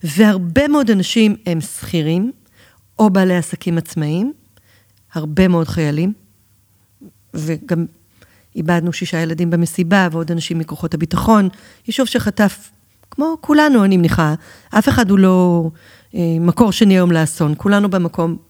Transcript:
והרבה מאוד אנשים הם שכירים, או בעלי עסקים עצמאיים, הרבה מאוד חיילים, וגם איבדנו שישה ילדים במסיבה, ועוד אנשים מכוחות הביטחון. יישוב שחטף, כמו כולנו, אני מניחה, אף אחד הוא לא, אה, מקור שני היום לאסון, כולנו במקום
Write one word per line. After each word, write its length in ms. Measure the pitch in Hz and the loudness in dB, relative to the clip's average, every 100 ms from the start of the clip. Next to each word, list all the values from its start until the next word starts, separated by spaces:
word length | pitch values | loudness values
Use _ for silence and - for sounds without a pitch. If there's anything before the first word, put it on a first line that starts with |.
והרבה 640 | 170 147 214 190 175 165 294 | -6 2 2 2 0 0 2
מאוד 240 | 294 247 | 2 2
אנשים 440 | 208 180 233 214 202 - | 0 0 2 2 0 -4
הם 160 | 165 | -4
שכירים, 680 | 151 - - 170 156 170 220 - _ _ _ _ _ - | -6 -12 -6 -4 0 0 -2 -6 _ _ _ _ _ 0
או 100 | 214 | 2
בעלי 260 | 190 185 180 | 2 2 0
עסקים 420 | 160 - - 170 | -4 -8 -4 -4
עצמאיים, 560 | 160 - 151 160 233 302 _ _ _ _ _ _ _ | -4 -6 -4 -2 -4 -6 _ _ _ _ _ _ _
הרבה 340 | - 156 151 185 | -10 -6 2 2
מאוד 200 | 175 160 | 2 0
חיילים, 460 | - 151 147 180 208 _ _ _ _ _ _ _ _ - _ _ | -2 -2 -2 -4 -6 _ _ _ _ _ _ _ _ -20 _ _
וגם 520 | - 156 156 - 170 165 _ _ _ _ _ _ - | -10 -8 -8 -4 -4 -4 _ _ _ _ _ _ -10
איבדנו 380 | 156 175 170 | -2 0 0
שישה 240 | 160 180 165 | -6 -6 -4
ילדים 320 | 165 160 175 | -4 -4 -2
במסיבה, 580 | 170 170 - 170 196 180 | 0 -2 -2 0 2 2
ועוד 200 | 160 160 | -2 -4
אנשים 280 | 170 156 165 | -6 -4 -6
מכוחות 340 | 160 151 165 | -6 -8 -6
הביטחון. 560 | 156 156 175 202 220 196 - - _ - | -4 -4 -4 2 2 2 -4 -20 _ -10
יישוב 200 | 226 254 | -4 -2
שחטף, 640 | 233 208 - 208 - - _ _ _ _ | -2 -4 2 0 0 -20 _ _ _ _
כמו 260 | - 302 320 | -4 -4 -4
כולנו, 440 | - 294 302 254 196 | 0 2 4 4 4
אני 120 | 185 | 4
מניחה, 360 | 170 - 156 156 - - _ | 2 2 0 -2 -8 -20 _
אף 200 | 214 220 | 0 0
אחד 200 | 262 214 | 0 2
הוא 100 | 196 | 4
לא, 500 | 190 185 180 170 165 160 - - _ - | 4 4 2 2 -2 -8 -20 -20 _ -4
אה, 40 | 170 165 | -2 0
מקור 320 | 170 - 233 | 0 2 2
שני 220 | 185 214 | 4 4
היום 180 | 190 180 | 4 4
לאסון, 420 | 165 160 - 151 147 | 2 0 -2 -2 -2
כולנו 320 | 202 202 202 | 0 2 2
במקום 480 | 190 170 165 170 165 _ | 0 -4 -2 -4 -4 _